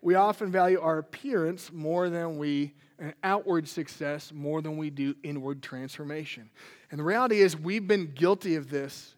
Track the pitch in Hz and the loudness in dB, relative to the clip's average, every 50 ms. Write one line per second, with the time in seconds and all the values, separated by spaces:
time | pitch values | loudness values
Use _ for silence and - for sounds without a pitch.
0 | - 175 180 190 196 208 208 - 220 190 180 190 180 180 185 180 160 160 160 156 | 4 4 6 6 6 4 4 0 -4 0 2 4 4 6 4 4 2 2 0 0
1 | 151 - - - - 277 262 196 160 160 180 180 - - - 170 151 156 165 175 | -2 -8 -14 -12 -6 -2 0 0 0 0 -2 -4 -10 -14 -12 -6 -4 -2 0 0
2 | 180 180 170 170 170 165 160 147 147 147 143 143 147 143 - _ _ _ _ - | 0 0 0 -2 -4 -4 -4 -4 -2 -2 0 0 -2 -2 -6 _ _ _ _ -12
3 | 165 147 156 _ - 190 196 202 - 196 180 165 160 147 - - 156 - - - | -12 -12 -10 _ -2 0 0 0 0 0 0 0 0 -2 -8 -8 -8 -8 -8 -8
4 | 156 143 147 151 - - 156 151 143 147 151 160 156 156 156 156 156 151 143 139 | -6 -6 -6 -6 -10 -14 -12 -8 -6 -4 -4 -2 -4 -4 -6 -6 -6 -6 -4 -4
5 | 139 139 139 - - 156 143 143 131 135 143 139 135 - - 127 131 135 - - | -4 -4 -4 -6 -8 -8 -8 -6 -6 -6 -8 -8 -10 -12 -12 -10 -10 -12 -12 -12
6 | 156 143 147 156 156 147 - 127 113 107 _ - - - - - _ _ - 147 | -10 -8 -8 -8 -8 -10 -12 -14 -16 -20 _ -20 -20 -20 -20 -20 _ _ -8 -4
7 | 151 165 196 226 254 247 220 208 196 185 160 156 156 170 196 226 202 185 208 202 | 0 2 2 2 4 4 6 6 6 6 6 0 -4 -2 -2 -2 2 2 2 2
8 | 180 156 139 131 165 175 202 196 - 196 165 160 139 131 143 143 139 139 139 - | 2 -2 0 4 4 4 4 4 2 -2 0 -2 -2 -4 -4 -4 -4 -4 -10 -14
9 | - - _ | -20 -20 _